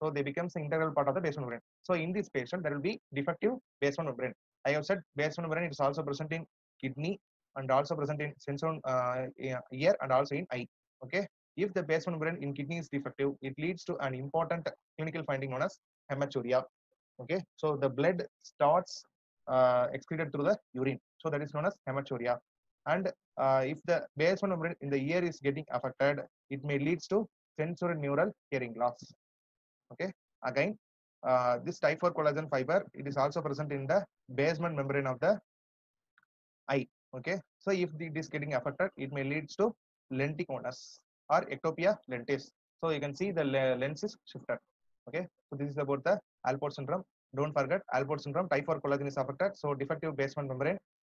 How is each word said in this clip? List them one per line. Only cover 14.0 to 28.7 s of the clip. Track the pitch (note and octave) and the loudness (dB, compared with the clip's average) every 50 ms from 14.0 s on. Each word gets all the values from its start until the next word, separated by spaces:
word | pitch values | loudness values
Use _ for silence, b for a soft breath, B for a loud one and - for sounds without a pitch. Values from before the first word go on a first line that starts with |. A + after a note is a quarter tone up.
| C#3+ C3+ C3 | -2 -4 -4
important | B2+ C3+ C#3 - E3 E3 D#3+ E3+ E3+ D#3 - - - _ _ _ | -4 -4 -2 -2 0 0 0 -2 -2 -4 -6 -8 -10 _ _ _
clinical | - D#3 D#3+ D#3 D#3 D3 | -8 -6 -4 -4 -4 -2
finding | D3 C#3 C3 C#3 C3+ | -2 -2 -2 -2 -2
known | B2+ C3 | -2 0
as | D#3 F#3+ - - _ _ _ _ _ - | -2 -2 -4 -8 _ _ _ _ _ -6
hematuria. | C#3 C3+ C#3+ C#3 - C3 A#2 A#2+ B2+ C3 - - _ _ _ _ _ _ _ _ _ - | -4 -2 -2 -2 -2 -2 0 2 2 2 2 0 _ _ _ _ _ _ _ _ _ -12
Okay, | A#2+ A#2 E3 F#3+ E3+ - _ | -6 -2 -2 -2 -2 -6 _
so | - - D3+ D3+ | -2 0 0 2
the | C#3 C#3 | 2 0
blood | C3+ B2 B2 D3 F3 F#3 F3 - - _ _ | 0 2 2 2 2 2 2 -2 -8 _ _
starts, | - - - - D3+ C#3+ D#3+ F#3 F3+ - - - - _ _ _ _ _ _ _ _ | -20 -12 -2 4 6 6 6 6 4 0 -6 -14 -16 _ _ _ _ _ _ _ _
uh, | - C3 B2+ B2+ B2+ B2 B2 B2 A#2 - | 2 4 6 6 8 6 6 4 2 0
excreted | C3 - - E3+ D#3 D#3+ C#3+ | -4 -6 -4 -4 -2 -2 -2
through | C3+ C#3+ C#3+ | -2 2 2
the | F3 G#3+ - _ _ - | 2 2 2 _ _ -4
urine, | B2+ C3 C3+ B2+ - _ _ _ - | -2 0 0 0 -2 _ _ _ -8
so | - D#3+ | -4 -2
that | D3 C#3+ | -2 -2
is | D3+ D3 - | -2 -2 -2
known | D3 D#3 | -2 0
as | G3 G3+ - _ | 0 -2 -4 _
hematuria. | C3+ C3 C#3 C#3 - C#3 A#2 A#2+ B2 B2 B2 - _ _ _ _ _ _ _ - | -4 -4 -2 -2 -2 -4 -2 0 0 0 0 -4 _ _ _ _ _ _ _ -2
And, | C#3+ D#3+ F#3 F#3+ - - _ _ _ _ | 0 0 2 0 -2 -4 _ _ _ _
uh, | - C3+ C3+ C3+ C3+ C3 | 0 4 4 4 4 4
if | C3+ D#3 D3 - | 2 -2 -2 0
the | - E3+ D3+ - - _ | 0 0 0 0 -2 _
basement | C#3 D#3 E3+ F#3+ F#3+ - G3 | 2 4 4 4 2 2 0
membrane | F#3 E3 D#3 E3+ F3 - | 0 0 -2 -2 -4 -4
in | C#3 C#3 | -2 0
the | C#3 | 0
ear | C#3 C3 C#3+ E3 F3+ F3 | 0 2 2 2 2 2
is | F3 D#3 - | 0 -2 -2
getting | C3+ C#3+ C#3 D#3 D3+ - | 0 0 0 0 -2 -4
affected, | B2+ B2 - B2+ - - C3+ C#3+ C#3+ C#3 - - _ _ _ - | -4 -4 -2 -4 0 2 2 2 2 0 -4 -10 _ _ _ -10
it | C#3 C3+ C3 | -8 -6 -2
may | D3 C#3+ C#3 | -2 0 0
leads | C#3+ D#3 F3 E3+ - | 2 2 0 0 0
to | - F#3+ G#3+ A3 - _ _ _ _ _ - | 0 0 0 0 -2 _ _ _ _ _ -4
sensorineural | D#3 E3 F3 - F3+ F3 E3+ D#3 C#3+ C#3 C#3+ C#3+ F3 G#3 - _ _ _ | -4 -4 -4 -2 -2 -2 -2 -2 -2 0 2 2 2 2 0 _ _ _
hearing | C#3+ C3 B2+ A#2 | -4 -4 -4 -4